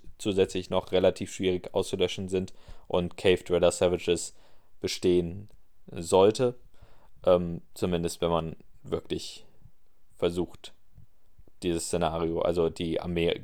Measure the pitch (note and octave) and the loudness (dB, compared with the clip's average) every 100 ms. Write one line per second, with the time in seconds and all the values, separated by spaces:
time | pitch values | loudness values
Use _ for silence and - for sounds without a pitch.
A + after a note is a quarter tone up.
0 | - - G#2+ F#2+ F#2+ F#2 F2+ F#2 - F#2 | -14 -8 -2 2 2 0 -2 -2 0 4
1 | F#2 F2+ F#2 - F#2 F2+ - - F#2 G2 | 4 2 -4 -2 0 0 -2 -2 -2 0
2 | F2+ - F#2+ F#2 F#2+ - - - - F2+ | 0 -2 -2 -2 -2 -8 -16 -16 -2 0
3 | F2 - G2+ F2+ - F2 F2 - F2+ F2 | 0 0 4 4 4 4 4 4 2 2
4 | - F2 - - - - - - F#2+ - | 0 0 -2 -14 -20 -20 -20 -10 -8 -2
5 | F#2+ F2+ E2+ F#2+ G2+ - - - - - | 2 4 2 -4 -12 -16 -20 -20 -14 -10
6 | E2 F#2+ G2 A2 B2+ B2 - - - - | 4 6 8 6 2 -2 -12 -20 -18 -20
7 | - - - F2+ F2 E2+ - - F#2+ F2 | -18 -4 4 4 4 -6 -10 -6 -2 0
8 | E2+ - E2+ E2 D#2+ - - - - E2+ | -2 -2 0 0 -2 -8 -14 -18 -8 -6
9 | - D#2+ - - - - - - - - | -4 -8 -8 -14 -18 -20 -20 -20 -20 -20
10 | - - F2+ F2 E2+ - - - - - | -20 -4 -2 0 -4 -6 -18 -18 -20 -18
11 | - - - - - - F#2 E2 - F2 | -18 -20 -20 -20 -20 -8 -2 -2 -2 0
12 | E2 E2 E2 E2 - F2 E2 D#2+ E2+ D#2+ | 0 0 -2 0 0 2 0 0 -4 -4
13 | F2 E2+ E2+ - | -4 0 0 0